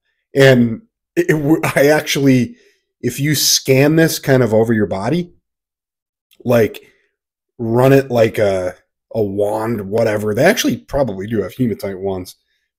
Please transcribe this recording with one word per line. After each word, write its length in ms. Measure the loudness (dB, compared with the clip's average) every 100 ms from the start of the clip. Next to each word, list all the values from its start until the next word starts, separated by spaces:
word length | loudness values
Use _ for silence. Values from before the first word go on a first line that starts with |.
| _ _ _
And 480 | 4 4 6 2 -2 -14 _ _ -4
it, 140 | -2
it 20 |
w-, 280 | 0 0 0
I 240 | 0 0 2
actually, 680 | 2 -2 -2 2 2 0 -6 _ _ _ _
if 200 | -8 -4
you 140 | -4
scan 640 | -2 0 -2 2 2 4 4
this 220 | 2 0
kind 240 | 0 2
of 120 | 2
over 180 | 2 2
your 140 | 0 -2
body, 460 | -4 -4 -4 -6 _ _ _ _ _ _ _ _ _ _ _
like, 420 | -2 0 0 -4 _ _ _ _ _ _ _ -10
run 340 | -4 2 4
it 180 | 4 2
like 280 | 0 0 0
a, 360 | -2 0 -4 -8 _ _ -10
a 80 | -6
wand, 680 | -4 -2 -4 -4 -4 -6 -4
whatever. 440 | -2 0 -2 -2
They 100 | 2
actually 340 | 2 2 -2 -4
probably 480 | -6 -4 -4 -6 -6
do 160 | -4
have 120 | -4
hematite 440 | -4 -4 -4 -8 -8
wands, 380 | -6 -6 -10 -18 _ _ _